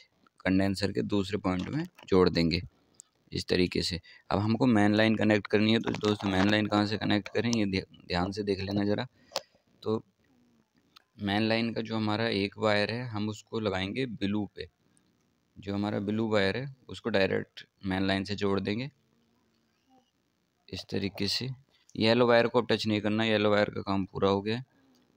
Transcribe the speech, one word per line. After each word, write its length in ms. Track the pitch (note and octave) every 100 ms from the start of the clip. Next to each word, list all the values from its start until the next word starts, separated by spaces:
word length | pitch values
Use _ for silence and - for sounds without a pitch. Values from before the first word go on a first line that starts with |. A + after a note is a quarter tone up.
| - _ _ _
कंडेंसर 520 | F#2 F#2+ G2 F#2+ G2+
के 100 | G2+
दूसरे 340 | G#2+ G#2 F#2+ G2+
पॉइंट 300 | F#2+ F2+ F2+
में 160 | D3 F3+ - -
जोड़ 200 | F#2 F2+
देंगे 320 | E2 E2 E2+ - _ _ _ - _ -
इस 140 | F2+ -
तरीके 320 | F2+ F2+ E2+
से। 160 | E2 E2+ - - -
अब 80 | G2
हमको 280 | G#2+ A2 B2+
मेन 280 | A2 G#2
लाइन 200 | G#2 A2 G#2+
कनेक्ट 300 | G#2+ G#2 -
करनी 260 | G#2 G#2+
है, 60 | A2+
तो 100 | A#2
दोस्तों 380 | A2+ G#2 G#2 G2
मेन 200 | F#2+ G#2
लाइन 160 | G#2+ G#2
कहाँ 200 | G#2 G#2
से 100 | G#2+
कनेक्ट 300 | G#2 G#2 -
करें 220 | G#2+ A#2
ये 140 | A#2 G2+
ध्या-, 200 | F#2+ - - -
ध्यान 240 | F2 F#2
से 100 | G2
देख 180 | G2+ F#2+
लेना 240 | G2 G2+
ज़रा। 220 | G2+ G#2+ B2 _ _ - - _ _ _
तो 200 | G#2+ A2 - _ _ _ _ _ _ _ _ - _ G#2+
मेन 200 | G2+ G#2
लाइन 300 | A2 A2+ A#2
का 60 | A2+
जो 160 | A2 A2+
हमारा 320 | G#2+ G#2+ A#2
एक 300 | G#2 G2 G2+
वायर 320 | G#2+ G#2 G2+
है 180 | A#2 B2+
हम 200 | G#2+ G#2+
उसको 320 | G#2+ - A2+
लगाएंगे 460 | G#2+ F#2+ F#2+ A#2+ C3
ब्लू 380 | G2+ G2 G#2+ G2 E2
पे, 120 | E2 _ _ _ _ _ _ _ _ -
जो 180 | F#2+
हमारा 240 | G2+ G#2 A2
ब्लू 280 | G2+ G#2+ A2+
वायर 280 | G#2+ F#2+ A2
है 180 | C#3 - -
उसको 220 | G2 A#2+
डायरेक्ट 560 | G2+ F#2+ G#2 G#2 - - _ G2
मेन 200 | F#2+ F#2+
लाइन 180 | F#2+
से 100 | G2 G2
जोड़ 220 | G2+ G2
देंगे 300 | G2 G#2+ C#3+ _ _ _ _ _ _ _ _ _ _ _ _ _ _ _ _ _ -
इस 160 | F#2+ -
तरीके 380 | G2 G2 - G2+
से। 200 | - B2+ B2+ _ _ _
येलो 320 | - A2 A#2+ A#2+
वायर 200 | A#2 A#2
को 140 | B2
अब 60 | A2
टच 160 | A2 A2
नहीं 140 | G#2+
करना, 240 | G#2 G#2+
येलो 260 | A2+ G#2+ G#2
वायर 200 | G#2 G#2
का 100 | G#2
काम 220 | G2+ G2
पूरा 260 | F#2 G2 G2
हो 100 | G2
गया 140 | G#2 A#2
है। 80 | C3 _ _ _ _